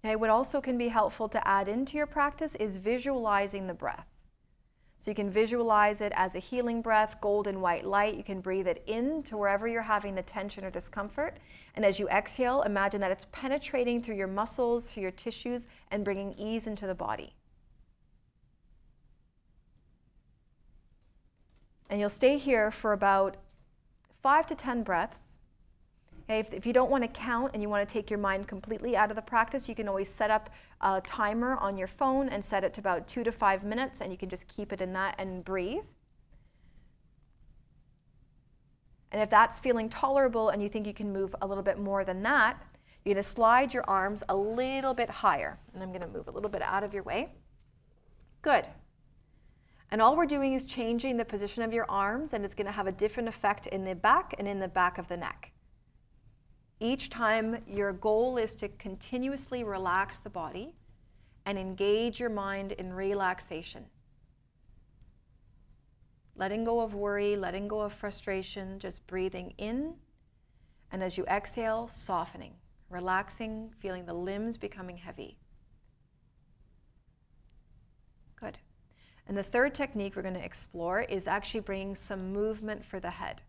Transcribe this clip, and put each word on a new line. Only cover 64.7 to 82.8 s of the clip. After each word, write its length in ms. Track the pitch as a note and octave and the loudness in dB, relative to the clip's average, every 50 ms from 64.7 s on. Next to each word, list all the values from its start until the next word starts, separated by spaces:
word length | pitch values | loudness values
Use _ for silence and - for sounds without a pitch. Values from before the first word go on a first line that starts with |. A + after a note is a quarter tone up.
| - - - _ _ - - - - _ _ _ _ _ _ - _ - - _ - _ _ _ _ _ _ _ _ _ _ _ _ | -20 -20 -20 _ _ -20 -20 -20 -20 _ _ _ _ _ _ -20 _ -20 -20 _ -20 _ _ _ _ _ _ _ _ _ _ _ _
Letting 300 | - F#3+ F#3+ G3+ A3 A3+ | -6 -4 -2 -2 -2 0
go 160 | A#3 A#3 A#3 | 0 2 2
of 120 | A3+ A3 G#3 | 0 0 -2
worry, 440 | G3+ G3+ G3+ G3+ G3+ G3+ G#3 G#3 G3+ | -2 -2 0 0 2 2 2 0 0
letting 320 | F#3+ F3 F3 F#3+ G3+ G3+ | -2 -4 -4 -4 -6 -4
go 100 | G#3+ G#3+ | -4 -4
of 140 | G#3 G#3 G#3 | -4 -4 -6
frustration, 840 | - - G#3 G3 - - - G3 F#3+ F#3+ - - G#3 F#3+ F#3+ F#3+ G3 | -8 -10 -8 -8 -8 -6 -4 -4 -4 -4 -8 -10 -10 -10 -10 -10 -10
just 300 | - F#3+ F#3 - _ - | -10 -12 -12 -12 _ -8
breathing 460 | F#3 F#3 F#3 F#3+ F#3+ F#3 F3+ F3+ - - | -4 -2 -2 -2 -4 -6 -10 -12 -10 -8
in, 360 | G3+ G#3+ A3+ B3+ D4 D#4+ E4+ - - _ _ _ _ _ _ _ _ _ _ _ - _ _ _ - - | -6 -4 -2 -2 -4 -4 -6 -12 -18 _ _ _ _ _ _ _ _ _ _ _ -20 _ _ _ -20 -12
and 100 | - F#3 | -8 -4
as 160 | F#3+ F#3 F3 - | -4 -4 -2 -4
you 60 | F#3 - | 0 0
exhale, 600 | F3+ G#3 G3+ - - B3 A3+ A3 A3 A3+ A#3 A#3 | 0 -2 -2 -4 -6 -2 -2 0 0 -2 -4 -6
softening, 680 | - - - - F#3+ F3 E3+ - - - - - - - - - - _ - - | -8 -10 -6 -2 -2 -2 -2 -4 -8 -16 -16 -16 -18 -20 -20 -20 -20 _ -20 -12
relaxing, 840 | F3+ F3+ F3+ F#3 F#3 F#3+ G#3 - - - A3+ A3 A3 A3 A3 A3 A3 - | -10 -6 -2 0 0 0 0 -4 -8 -10 -8 -8 -8 -10 -10 -12 -16 -10
feeling 260 | - G3 F#3 F3+ F3+ | -8 -8 -6 -6 -8
the 80 | E3+ E3+ | -8 -6
limbs 440 | F3 F3 F#3 G3 G3+ G#3+ A#3 A#3 - | -6 -4 -4 -4 -4 -4 -6 -6 -6
becoming 400 | - G3+ - G3+ F#3 F3+ F3 F3 | -10 -12 -10 -10 -14 -14 -14 -14
heavy. 400 | F3 F3 F3+ - A2 - - - _ _ - - _ _ - _ _ _ _ _ _ _ _ _ _ _ _ _ _ _ - _ - _ _ _ _ _ _ _ _ _ _ _ _ _ _ - _ - - - _ _ - - - _ _ _ _ _ _ _ - - - | -14 -16 -14 -14 -14 -16 -16 -20 _ _ -20 -20 _ _ -20 _ _ _ _ _ _ _ _ _ _ _ _ _ _ _ -20 _ -20 _ _ _ _ _ _ _ _ _ _ _ _ _ _ -20 _ -20 -20 -20 _ _ -20 -20 -20 _ _ _ _ _ _ _ -20 -20 -20
Good. 220 | - A#3 G#3+ - - - _ _ _ _ _ _ _ - - - - _ - | -12 -12 -12 -12 -12 -20 _ _ _ _ _ _ _ -20 -20 -20 -20 _ -6
And 100 | G3 G3 | -4 -4
the 60 | G3 | -4
third 300 | - - A#3+ B3+ C#4+ C#4+ | 0 4 4 4 4 2
technique 440 | - C#4+ C4+ - G#3+ G3 G3 G3 G3+ | -2 -6 -4 -2 -4 -4 -4 -4 -6
we're 60 | F3+ | -6
gonna 160 | F#3+ F#3 F3+ | -6 -6 -6
explore 640 | - - - - - - - E3+ E3+ E3+ F#3 G#3 - | -8 -10 -10 -12 -12 -12 -8 -4 -2 0 0 0 0
is 220 | - - F#3+ F#3 | 0 -4 -4 -2
actually 360 | - F#3+ G#3 G#3 - - A3+ | -2 -2 -2 -2 -4 -6 -6
bringing 340 | G#3 - G3 F#3+ F#3+ G3 G3 | -4 -4 -6 -6 -6 -8 -8
some 380 | - - - G#3+ F#3+ F#3 F#3 F#3+ | -8 -8 -8 -6 -6 -6 -4 -2
movement 500 | G3+ G#3 A3 A3 G#3+ A3 G#3+ G#3+ G#3 | -2 0 -2 -2 -4 -6 -8 -8 -8